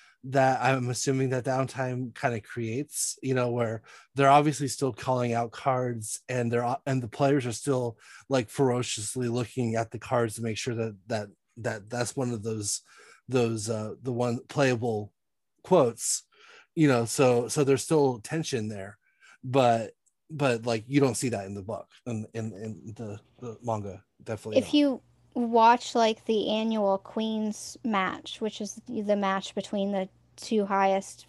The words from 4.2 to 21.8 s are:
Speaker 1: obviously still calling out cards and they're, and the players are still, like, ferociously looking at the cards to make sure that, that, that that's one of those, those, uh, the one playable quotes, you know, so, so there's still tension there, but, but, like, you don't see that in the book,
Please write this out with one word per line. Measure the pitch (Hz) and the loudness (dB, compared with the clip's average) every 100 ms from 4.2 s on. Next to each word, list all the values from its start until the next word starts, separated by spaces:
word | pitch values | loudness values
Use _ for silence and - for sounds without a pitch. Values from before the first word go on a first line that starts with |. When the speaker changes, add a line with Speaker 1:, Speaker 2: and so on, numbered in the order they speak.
| 139 | 8
Speaker 1:
obviously | 147 151 139 135 | 8 6 0 -4
still | - 135 | -2 -4
calling | 110 135 127 120 | -2 -2 0 0
out | 117 117 | 0 -2
cards | - 139 127 123 117 107 - - | -4 0 0 -2 -4 -8 -10 -6
and | 127 117 | -2 0
they're, | 120 120 127 - | 0 0 -2 -2
and | 131 | -2
the | 113 | -2
players | - 139 143 123 | 0 2 2 0
are | |
still, | 110 143 127 120 - - - - | -4 -2 -2 -2 -8 -18 -18 -2
like, | 135 117 | -2 0
ferociously | - 131 123 117 - 104 127 120 | 0 2 2 -2 -6 -6 -4 -2
looking | 123 113 131 113 113 | -2 -4 -2 -2 -2
at | 113 | -4
the | 110 | -8
cards | - 123 117 110 | -2 0 0 -2
to | |
make | 113 107 | -6 -4
sure | 131 113 | -4 -4
that, | 113 98 110 | -4 -8 -6
that, | 110 104 - _ - | -6 -6 -14 _ -8
that | 113 110 104 | -6 -6 -6
that's | 123 117 139 | -4 -4 -2
one | 123 | -4
of | 113 | -4
those, | 110 110 104 - - - - - - | -4 -4 -4 -6 -8 -20 -20 -20 -2
those, | 127 117 113 104 | 2 2 0 -4
uh, | 110 107 80 | -4 -6 -8
the | 127 | -4
one | 120 123 123 - | -2 -2 -2 -4
playable | 143 135 120 117 107 104 _ _ _ _ _ | 2 2 2 -2 -4 -6 _ _ _ _ _
quotes, | - 180 120 110 - - - _ - - _ - | 4 6 6 2 -4 -6 -8 _ -20 -20 _ 4
you | 151 | 6
know, | 123 113 | 6 2
so, | - 127 120 117 | 4 6 6 2
so | 151 | 2
there's | 135 131 | 2 2
still | - 160 139 120 | 2 4 4 0
tension | - 160 160 120 107 | -4 -6 -2 -4 -4
there, | 101 98 - _ _ - _ | -8 -12 -16 _ _ -20 _
but, | 131 135 120 113 107 - _ _ - | 0 4 6 4 0 -10 _ _ -12
but, | 151 139 117 120 | 0 0 2 0
like, | 113 120 | -4 0
you | 143 | 2
don't | 135 104 | 4 2
see | 131 | -2
that | 107 98 | -4 -6
in | |
the | 101 | -8
book, | 98 104 | -8 -10